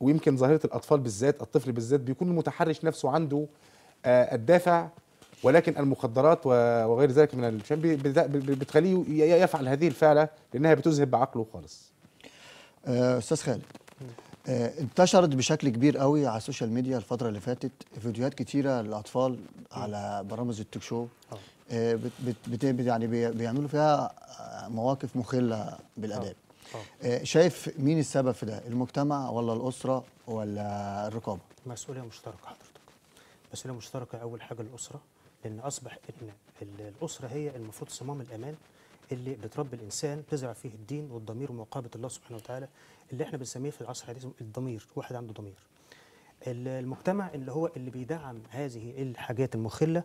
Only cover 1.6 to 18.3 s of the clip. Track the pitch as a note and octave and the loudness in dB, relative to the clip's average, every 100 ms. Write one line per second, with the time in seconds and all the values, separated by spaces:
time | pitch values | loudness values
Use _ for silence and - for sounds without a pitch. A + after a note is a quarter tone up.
1.6 | C3 A#2 A2+ C#3+ B2 C3 F3+ E3+ D3+ - | 0 -2 0 0 0 -2 0 0 -2 0
2.6 | E3 D3+ D#3+ D3+ C3+ D3+ D#3 C#3+ D3+ - | 0 2 -2 -2 0 0 0 -2 -4 -10
3.6 | _ _ _ _ C3 B2 B2 B2 A2+ F3 | _ _ _ _ 4 6 6 2 6 6
4.6 | F3+ E3+ E3 - _ _ - - B2+ D#3+ | 6 4 2 -10 _ _ -20 2 6 8
5.6 | E3+ D3+ C#3 C3 B2 B2 D3 E3+ C3+ B2 | 6 2 0 0 0 6 6 6 6 6
6.6 | A#2 A#2 A2+ A#2 C#3+ C3 D3 B2+ A#2+ G#2+ | 6 4 4 4 6 8 6 4 -2 -2
7.6 | - D3+ E3 D3 C#3 C#3+ C#3+ C#3+ C3+ C3+ | -2 0 2 2 2 2 2 0 0 -2
8.6 | C3+ D3+ F#3 F#3 D3+ D3+ D#3 E3+ F3+ D#3 | 2 4 4 2 2 4 6 8 6 4
9.6 | C3 C#3 E3 B2+ D#3 D3 D#3 - _ B2 | 0 2 2 6 6 8 4 -2 _ 2
10.6 | D#3+ D3+ E3 C#3+ C3+ A#2+ C3 A#2 A2 F2 | 6 6 6 2 4 4 2 0 -6 -10
11.6 | D#2 - - _ _ _ - - - - | -16 -20 -20 _ _ _ -20 -20 -20 -20
12.6 | - _ - B2 B2+ B2+ - D#3+ D3 G#2 | -20 _ -2 2 4 2 0 -2 0 -4
13.6 | - - - - B2+ A#2 - - - B2 | -6 -20 -20 -18 -18 -18 -20 -14 -4 -2
14.6 | A#2+ D#3 B2 - F3+ F#3+ F3 C3 A#2+ D#3 | -2 -4 -2 4 6 8 6 4 2 2
15.6 | C#3 A#2 C#3+ C3 C#3 D3 C3+ A2 - C3 | 2 4 4 4 4 4 2 -2 -6 -4
16.6 | A#2 A#2+ B2+ B2+ G2+ A#2+ A#2+ G#2 A#2 B2 | -2 -2 -2 -4 -4 -4 -2 -4 -4 -4
17.6 | C3 - - - A2+ A2 C3+ | -6 -10 -16 -8 -6 -2 -4